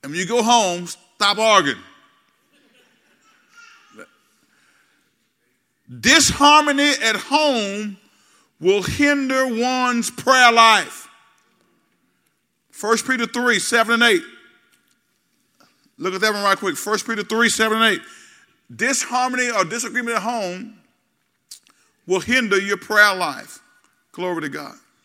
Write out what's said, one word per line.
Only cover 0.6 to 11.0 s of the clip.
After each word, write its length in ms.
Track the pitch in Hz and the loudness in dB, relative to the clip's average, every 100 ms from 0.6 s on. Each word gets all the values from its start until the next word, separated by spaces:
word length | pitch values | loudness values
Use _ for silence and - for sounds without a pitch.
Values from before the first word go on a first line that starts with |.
| 196 175 175 | 2 -4 -10
stop 500 | - _ _ 202 202 | -16 _ _ -2 2
arguing. 400 | 220 202 143 113 - _ _ _ _ _ _ _ _ _ _ _ _ _ _ _ _ - - - _ - - _ _ _ _ _ _ _ _ _ _ _ _ _ _ _ _ _ _ 123 | 2 4 2 -6 -12 _ _ _ _ _ _ _ _ _ _ _ _ _ _ _ _ -20 -20 -20 _ -20 -20 _ _ _ _ _ _ _ _ _ _ _ _ _ _ _ _ _ _ -4
Disharmony 920 | 214 311 - - 285 302 294 285 294 277 | 2 2 2 2 6 6 4 0 0 0
at 140 | 226 214 | -2 -4
home 840 | - 285 302 247 202 202 214 190 _ _ _ _ _ _ | -2 0 0 0 -4 -6 -10 -12 _ _ _ _ _ _
will 240 | 170 202 | 0 0
hinder 640 | 180 - 285 285 269 262 262 | -2 -2 0 0 0 -2 -2
one's 640 | 226 247 254 247 240 - | -2 -2 0 0 -2 -4
prayer 400 | - - 262 247 | -4 2 6 6
life. 560 | 233 226 214 156 - | 6 6 4 0 -12